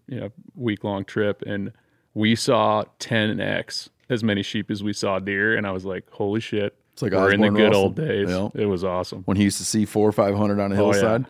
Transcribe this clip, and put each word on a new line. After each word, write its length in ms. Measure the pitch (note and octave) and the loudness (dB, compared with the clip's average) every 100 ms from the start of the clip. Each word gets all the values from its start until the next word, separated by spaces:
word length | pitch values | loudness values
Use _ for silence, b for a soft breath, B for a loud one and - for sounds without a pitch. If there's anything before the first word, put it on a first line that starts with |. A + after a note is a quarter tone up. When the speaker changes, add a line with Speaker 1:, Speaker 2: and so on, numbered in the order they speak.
| - | -14
Speaker 1:
you 140 | A#2+ | -12
know, 100 | G2+ - - | -12 -14 -20
week-long 500 | - A#2+ G2+ G#2 G2 | -8 -4 -4 -4 -6
trip, 380 | F#2+ - G#2 G2 - | -4 -2 -2 -2 -6
and 260 | G2+ G2+ - _ _ _ | -6 -8 -12 _ _ _
we 200 | - G#2+ | 0 2
saw 500 | A2+ - A#2 G#2+ G#2+ - _ | 2 2 4 4 0 -2 _
ten 420 | - A2+ G#2+ G#2 | -2 0 0 0
X 500 | G2+ F#2+ - - - _ _ | -2 -4 -4 -12 -14 _ _
as 120 | B2 | -2
many 180 | A2 G2+ | 0 -2
sheep 280 | G2+ A2 - | -2 -6 -6
as 120 | G#2 | -6
we 100 | G#2 | -4
saw 260 | G2+ G#2 F#2+ | -4 -2 -2
deer, 380 | F#2+ G2 G#2+ A2+ | -2 -2 0 0
and 100 | G2+ | -2
I 40 | |
was 140 | F#2 | -6
like, 260 | F#2 F#2 - | -6 -8 -10
"Holy 300 | - G#2 G#2+ | -6 -2 -2
shit, 340 | - G#2+ G2+ - _ | -2 -4 -4 -6 _
Speaker 2:
It's 80 | - | -6
like 120 | A2+ | -2
Speaker 1:
we're 180 | F#2 G2 | 2 4
in 80 | G2+ | 4
the 60 | G#2+ | 4
Speaker 2:
Osborne 80 | |
Speaker 1:
good 120 | G#2 G#2 | 4 6
Speaker 2:
Russell. 140 | G2+ | 6
Speaker 1:
old 100 | F#2+ | 2
days." 340 | F2+ D#3 G2 G2 | 0 -2 -2 0
Speaker 2:
Yeah. 200 | F2+ G#2 | -2 -4
Speaker 1:
It 120 | - G#2 | -2 -2
was 180 | F#2 | 0
awesome. 380 | F#2 F2+ F#2 G2 | -2 -4 -6 -8
Speaker 2:
When 120 | F#2 G2 | -2 2
he 60 | |
used 140 | G2+ - | 2 2
to 60 | |
see 200 | F#2 A2 G#2 | -2 -2 0
four 200 | G#2+ G#2+ | 2 2
or 40 | |
five 220 | G#2 G2+ G2+ | 4 2 2
hundred 240 | G#2 G2+ | 0 0
on 120 | G2+ | 0
a 20 | |
Speaker 1:
Oh, 140 | G2 G#2 | 2 2
yeah. 40 | |
Speaker 2:
hillside. 340 | G2+ A2 A#2 C3 | 4 2 0 -2